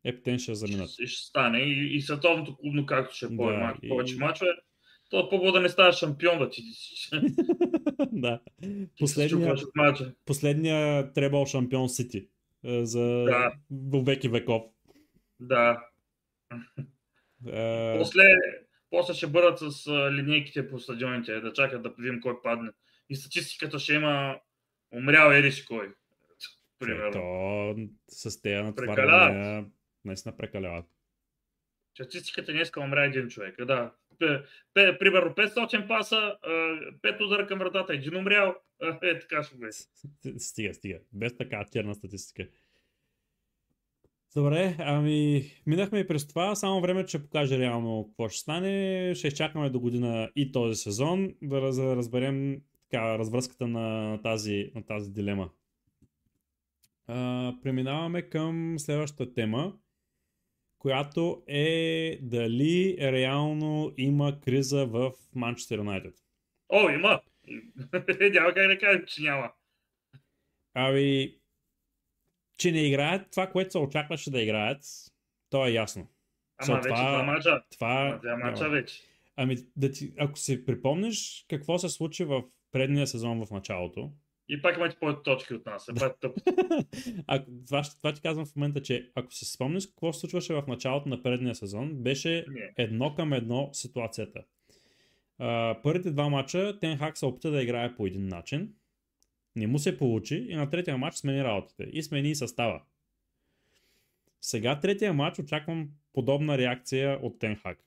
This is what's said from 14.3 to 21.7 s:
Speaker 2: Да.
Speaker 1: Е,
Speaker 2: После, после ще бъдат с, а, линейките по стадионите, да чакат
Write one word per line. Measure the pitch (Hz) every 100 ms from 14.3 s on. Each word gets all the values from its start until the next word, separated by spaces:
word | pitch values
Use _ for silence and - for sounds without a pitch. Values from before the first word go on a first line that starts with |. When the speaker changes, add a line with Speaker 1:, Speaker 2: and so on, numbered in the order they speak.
| 117 120 113 - _ _ _ _ _ _ _
Speaker 2:
Да. | 123 123 120 120 - _ _ _ _ _ _ 120 - - 143 _ _ _ _ _ 120
Speaker 1:
Е, | 110 113 113 113 113
Speaker 2:
После, | - 185 190 185 - - _ _ _
после | 170 175
ще | 160 160
бъдат | 165 175 165
с, | 151 143 147
а, | 147 139
линейките | 139 139 151 143 147 135
по | 127
стадионите, | - 117 127 123 117 110
да | 113
чакат | 123 135